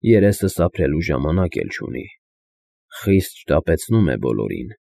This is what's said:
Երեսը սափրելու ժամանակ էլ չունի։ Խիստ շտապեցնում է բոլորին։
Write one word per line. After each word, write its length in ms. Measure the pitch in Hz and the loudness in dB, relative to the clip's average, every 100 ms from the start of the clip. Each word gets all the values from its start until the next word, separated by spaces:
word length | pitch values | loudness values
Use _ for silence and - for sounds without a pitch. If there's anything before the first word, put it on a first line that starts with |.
Երեսը 440 | 117 110 101 98 98 | 4 4 4 2 -2
սափրելու 580 | - 85 - 76 76 82 | 0 -2 0 -2 0 -2
ժամանակ 520 | 69 73 87 90 - | -2 0 0 0 -4
էլ 120 | 50 | -8
չունի։ 360 | - - 62 - _ _ _ _ _ _ _ _ | -10 -10 -10 -12 _ _ _ _ _ _ _ _
Խիստ 480 | - - 98 - - | -8 2 2 2 -10
շտապեցնում 680 | - 73 - 82 - 113 90 | 0 0 2 -2 2 2 2
է 80 | 57 | 0
բոլորին։ 520 | 60 53 52 50 60 107 | -2 -2 -4 -6 -10 -14